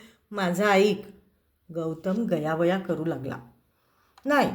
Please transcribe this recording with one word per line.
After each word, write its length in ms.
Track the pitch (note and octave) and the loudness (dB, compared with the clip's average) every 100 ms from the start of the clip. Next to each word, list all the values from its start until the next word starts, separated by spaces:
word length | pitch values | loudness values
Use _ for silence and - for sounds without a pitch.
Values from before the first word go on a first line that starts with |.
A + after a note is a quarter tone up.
| - _ - | -20 _ -12
माझं 340 | G3+ F3+ F3 G#3 | -4 -2 0 4
ऐक." 360 | G3 G#3 G3 - - _ _ _ _ - E3 | 6 4 2 -6 -20 _ _ _ _ -12 -6
गौतम 500 | D#3+ D#3+ F#3 G#3 A3+ | -6 -4 -4 -2 -2
गयावया 540 | E3 D3+ D#3+ E3+ F#3 | -2 -2 0 2 0
करू 260 | - D#3 E3 | -2 -4 -4
लागला. 320 | C#3 C3 - - _ _ _ _ _ _ _ C4+ | -4 -8 -12 -14 _ _ _ _ _ _ _ 0
"नाही, 260 | C#4+ F3 | 2 2